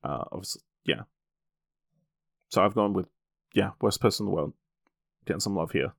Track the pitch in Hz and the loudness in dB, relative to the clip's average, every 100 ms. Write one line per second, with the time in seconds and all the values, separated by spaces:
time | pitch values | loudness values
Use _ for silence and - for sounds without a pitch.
0 | - 71 - - 95 - _ _ - - | -4 -6 -6 -10 -10 -12 _ _ -4 -4
1 | - _ _ _ _ _ _ _ _ _ | -6 _ _ _ _ _ _ _ _ _
2 | _ _ _ _ _ - 98 107 104 92 | _ _ _ _ _ 2 4 4 2 0
3 | 90 _ _ _ _ - - - 107 - | -4 _ _ _ _ 0 0 0 0 4
4 | 113 - 101 87 76 - _ _ _ _ | 2 2 -2 -2 -2 -6 _ _ _ _
5 | _ _ - 87 101 98 80 85 65 | _ _ -6 -4 -2 -2 -2 -2 -2